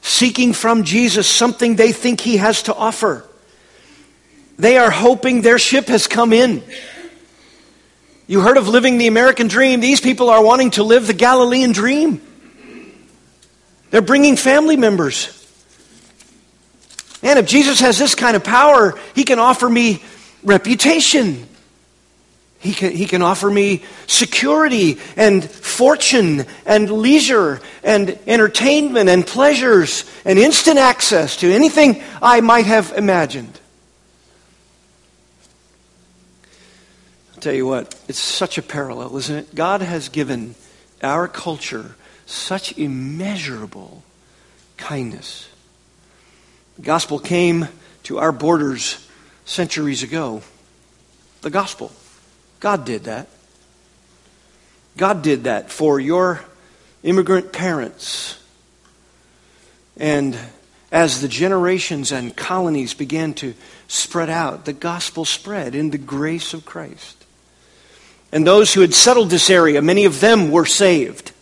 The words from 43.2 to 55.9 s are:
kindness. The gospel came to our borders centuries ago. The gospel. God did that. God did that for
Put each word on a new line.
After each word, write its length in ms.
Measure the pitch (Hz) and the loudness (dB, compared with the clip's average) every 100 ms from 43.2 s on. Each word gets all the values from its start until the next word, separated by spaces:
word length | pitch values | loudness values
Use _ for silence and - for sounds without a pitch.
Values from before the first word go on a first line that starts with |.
| 196 202 147 120 107 107 95 - _ _ _ _ _ _ _ - | -10 -10 -12 -14 -16 -18 -20 -20 _ _ _ _ _ _ _ -20
kindness. 720 | - 143 120 85 - - - _ _ _ _ _ _ _ _ _ _ _ _ - | -14 -10 -12 -14 -18 -20 -20 _ _ _ _ _ _ _ _ _ _ _ _ -16
The 40 | |
gospel 380 | - 165 - 147 | -4 -4 -4 -10
came 480 | - 175 175 170 156 - _ _ | -4 -2 0 -2 -6 -12 _ _
to 140 | - - | -12 -4
our 140 | 160 | -4
borders 760 | 135 151 165 147 123 - - _ _ _ _ - | -2 -2 0 -2 -6 -10 -12 _ _ _ _ -14
centuries 560 | - 175 - 151 135 | -8 -8 -6 -8 -8
ago. 400 | 120 160 139 110 - _ _ _ _ _ _ _ _ _ | -10 -10 -10 -12 -16 _ _ _ _ _ _ _ _ _
The 100 | 151 | -8
gospel. 400 | 175 190 - - _ _ _ _ _ _ _ | -8 -8 -12 -18 _ _ _ _ _ _ _
God 260 | 202 202 123 | -6 -6 -6
did 180 | 110 | -12
that. 240 | 101 98 - _ _ _ _ _ _ _ _ _ _ _ _ _ _ _ _ - | -12 -16 -16 _ _ _ _ _ _ _ _ _ _ _ _ _ _ _ _ -6
God 240 | 190 196 | -4 -2
did 220 | 151 135 | -2 -2
that 280 | 120 104 - | -4 -6 -8
for 280 | - 151 | -4 -2